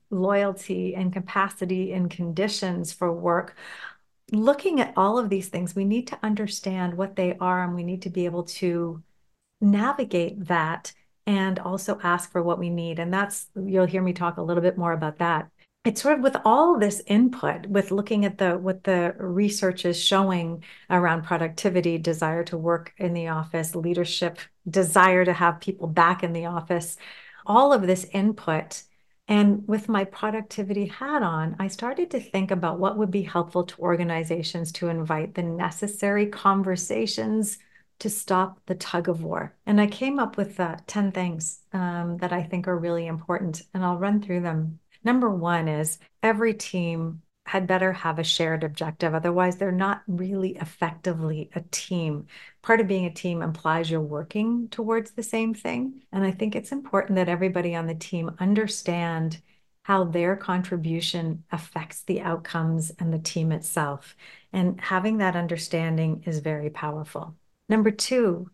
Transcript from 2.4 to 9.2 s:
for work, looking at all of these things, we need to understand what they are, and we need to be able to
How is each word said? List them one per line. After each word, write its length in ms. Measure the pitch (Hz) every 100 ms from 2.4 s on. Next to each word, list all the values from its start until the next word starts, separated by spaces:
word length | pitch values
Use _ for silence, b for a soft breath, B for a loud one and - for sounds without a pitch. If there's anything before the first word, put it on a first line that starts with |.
| 208 202 185 175 165
for 200 | - 180
work, 440 | 170 175 170 - - B B B B _ _ -
looking 500 | 214 220 285 381 302
at 120 | - -
all 220 | 196 233
of 100 | 220
these 200 | 196 185
things, 260 | 170 175 196
we 100 | 196
need 220 | 226 247
to 100 | -
understand 720 | 214 214 208 - 196 185 180 175
what 200 | 196 196
they 220 | 180 180
are, 240 | 185 180
and 120 | 180 175
we 80 |
need 180 | 175 185
to 80 | 185
be 160 | 180 175
able 180 | 175
to 600 | 175 - 180 170 170 160 - _